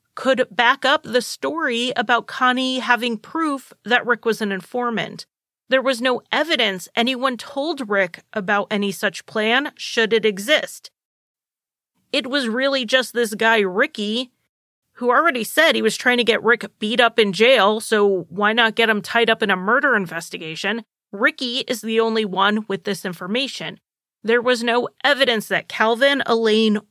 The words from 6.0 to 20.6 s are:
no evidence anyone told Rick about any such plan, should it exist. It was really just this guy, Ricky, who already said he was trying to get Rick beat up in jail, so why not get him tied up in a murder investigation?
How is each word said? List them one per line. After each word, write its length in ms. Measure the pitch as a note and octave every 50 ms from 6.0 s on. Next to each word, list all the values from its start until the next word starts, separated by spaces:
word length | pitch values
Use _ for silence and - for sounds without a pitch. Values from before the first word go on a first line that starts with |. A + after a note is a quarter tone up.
no 180 | B3 C4 B3+ A3 - _
evidence 580 | - B3 D4+ D#4+ E4 - A#3 G#3 F#3+ F#3 - - -
anyone 440 | A3 A3+ B3 C4 A#3+ B3+ C4+ B3 A3
told 500 | - - - C#4 C#4 D#4+ E4+ C#4 C4 G3+
Rick 340 | G#3 G3 F#3+ F3 - - - _ -
about 320 | G#3+ G3 F#3 G#3 G3+ F#3+ -
any 220 | G#3+ G3+ G3+ G3+
such 320 | F#3 - - G3+ F#3 - -
plan, 480 | - - A3+ G#3+ A3 A#3 C4 C#4+ D4 -
should 360 | - - - - - A3+ G#3
it 140 | A3+ A3 A3
exist. 640 | A3 G3+ G3 G3+ A#3+ D#4 C#4+ - - - - - - _ _ _ _ _ _ _ _ _ _ _ _ _ _ _ _ _ _ _ _ _ _ _ _
It 160 | - C#4+ - C4
was 200 | B3+ C#4+ C4 A3+
really 360 | G#3+ B3 C4+ C#4 C#4 C4+ B3
just 300 | G#3 C4 C4 A#3+ - -
this 200 | A#3 A#3+ G#3 A3
guy, 260 | G3+ A3 A3+ A3+ A3
Ricky, 720 | G3+ F#3+ F3+ G3+ C4+ D4+ - - G#3 G#3 A3 A#3+ C4 B3 _ _ _ _ _ _ _ _ _ _ _ _ _
who 160 | - B3 A#3+
already 340 | B3 C4+ D#4 E4+ C4 B3 G#3+
said 300 | - - D4+ D#4+ D#4+ A#3+
he 60 | A3+
was 160 | A3 A3 G3+
trying 220 | - - B3+ B3 A#3+
to 60 | A#3
get 180 | G#3+ A3+ -
Rick 240 | - A3 A#3+ A3 - G3 - _
beat 220 | A3 G#3+ A#3+ A#3
up 180 | B3 A3+ A#3 -
in 140 | A3 G3+
jail, 480 | F3 F3 A3 B3 C4+ A#3 F#3+ G3+ G#3+ A3+
so 460 | A3 - A3+ G#3+ G#3 G3+ G3 F3+ E3 -
why 240 | E3 F#3+ G#3 G#3
not 220 | A3 A#3+ A#3 A3 G#3+
get 160 | - A3+ G#3+
him 100 | A3 G#3
tied 300 | E3+ - - A#3 A#3 A3
up 120 | A3+ A3
in 80 | A3+ G3+
a 60 | F#3+
murder 400 | F#3 F3+ G3+ A#3 C4+ C#4+ C#4 A#3+
investigation? 880 | G#3 F#3+ E3 D#3+ E3 E3 - - F3+ E3+ D#3+ D#3+ -